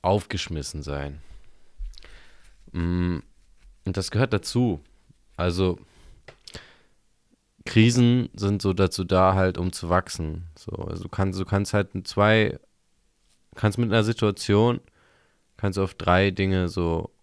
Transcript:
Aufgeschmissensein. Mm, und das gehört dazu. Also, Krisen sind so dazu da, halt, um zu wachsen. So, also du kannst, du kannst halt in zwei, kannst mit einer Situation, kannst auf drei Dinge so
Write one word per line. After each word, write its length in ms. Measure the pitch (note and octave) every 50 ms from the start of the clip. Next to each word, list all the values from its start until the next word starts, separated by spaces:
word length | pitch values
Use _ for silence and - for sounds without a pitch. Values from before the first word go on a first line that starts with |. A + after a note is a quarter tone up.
Aufgeschmissensein. 1200 | - F#2 G2 G#2 - - - F2+ - - E2+ D#2 C2+ - - D#2 C#2 C#2 C#2+ C#2+ C#2 C#2+ C#2+ D2+ - - - - - - - - - - - - - - - - - - - - - - - - - - - _ - -
Mm, 480 | - E2+ E2+ E2+ F2 F2+ F2 F2 F2 D2+ - - _ _ _ _ _ _ _ - - _ _
und 120 | F#2+ F2+
das 140 | G2 F#2 -
gehört 220 | - G#2+ C3 - G#2+
dazu. 480 | G2+ - - - A#2+ B2 A#2 F2+ D2 - _ _ _ _ _ _ _ _ _ _
Also, 420 | - F2 F2+ E2+ F2+ F#2+ F#2 F2 - - _ _ _ - - - - _ - - _ _ - - - - - _ _ _ _ _ _ _ _ _ _ _ _ _ _ _ _ _ _ -
Krisen 640 | - - A2+ A2+ A#2+ A#2 B2 A#2+ A#2+ A#2+ B2+ A#2+ - -
sind 280 | - G2+ G2 G#2 G2
so 120 | - G2 F#2
dazu 300 | F2+ G2 F2+ - - F#2
da, 320 | E2+ F#2+ F#2 F#2 F#2+ F#2+
halt, 220 | F#2+ F#2+ F#2 F2+
um 140 | - F2 F2+
zu 180 | - - - E2+
wachsen. 580 | F2 F2+ - - - - E2 D#2 D#2+ E2 F2 E2 D#2
So, 140 | - - -
also 320 | - - - - F2 F2 F2
du 60 | -
kannst, 300 | - - G2 G2 F#2 F#2+
du 60 | F#2
kannst 280 | - - G2+ G2+ - -
halt 200 | G#2 G2 - _
in 120 | G#2+ F2+
zwei, 540 | - - - G#2 G#2+ A2 A2 G#2+ - - - _ _ _ _ _ _ _ _ _ _ _ _ _ _ _ _ _ _ _
kannst 220 | - - G#2+ G2+
mit 120 | B2 A#2+ A2
einer 140 | G2 A#2 G#2+
Situation, 800 | A2 A#2 - A#2 G#2 G2 - - - G#2 G2+ A2 A#2+ A#2+ - _ _ _ _ _ _ _ _ _ _ _ _ _ _ _
kannst 220 | - - G2+ F2+ G2
auf 140 | F#2+ F2+ -
drei 380 | _ - - F2+ F#2 G2 G2
Dinge 380 | F2+ F#2+ G2 F#2+ F#2+ F#2 F2+ F2
so 420 | F2 F2+ F2 E2+ E2+ E2 - - _ _